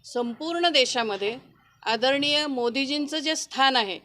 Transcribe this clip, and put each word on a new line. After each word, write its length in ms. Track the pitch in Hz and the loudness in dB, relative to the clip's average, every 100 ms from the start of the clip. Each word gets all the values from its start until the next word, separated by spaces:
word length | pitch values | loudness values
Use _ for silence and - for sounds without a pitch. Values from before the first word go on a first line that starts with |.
संपूर्ण 640 | - 240 240 226 320 339 339 | -6 -4 -4 -6 -6 0 2
देशामध्ये 680 | 294 247 254 226 196 202 247 - _ _ _ | 4 4 2 -2 -2 -4 -6 -16 _ _ _
आदरणीय 640 | - 226 254 277 285 294 302 | -4 2 2 2 2 0 0
मोदीजींचं 720 | 254 240 247 269 294 285 311 | 0 0 0 -2 -2 -2 -4
जे 180 | 294 311 | -2 -4
स्थान 400 | - 254 269 254 | -6 2 4 4
आहे 220 | 202 175 | 0 -6